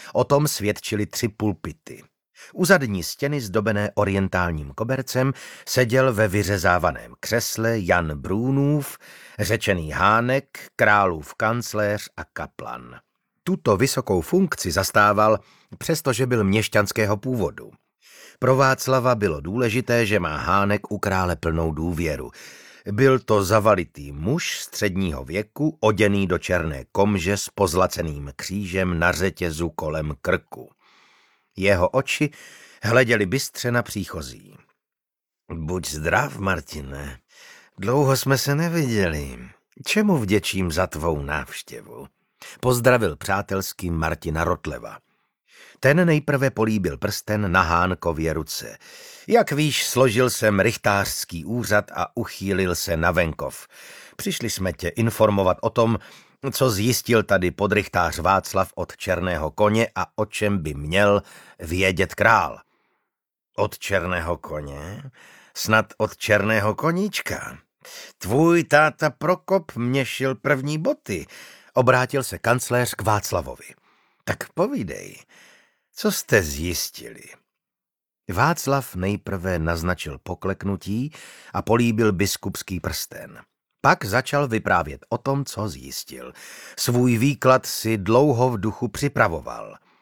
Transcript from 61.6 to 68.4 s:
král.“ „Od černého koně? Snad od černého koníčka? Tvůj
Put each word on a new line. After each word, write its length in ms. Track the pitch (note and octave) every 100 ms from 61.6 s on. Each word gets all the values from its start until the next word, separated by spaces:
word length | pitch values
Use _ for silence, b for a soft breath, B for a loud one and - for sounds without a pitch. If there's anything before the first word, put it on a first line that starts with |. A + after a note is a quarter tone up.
| E2+ F2+ F#2+ E2+ F#2
král.“ 460 | - A2 A2+ D#2+ A1+ - _ _ _ _ _ _ _ _ -
„Od 220 | G#2 -
černého 580 | - G2 E2+ F2+ E2 E2+
koně? 640 | - D2+ C#2+ C#2 D#2 A#2 C#3 - B B B
Snad 320 | - - A2 A2 -
od 180 | G#2+ -
černého 580 | - G#2 G2+ A2 G#2
koníčka? 840 | G#2 D#3 F3 G#3 - - - - - _ _ B B B B
Tvůj 460 | F2+ B2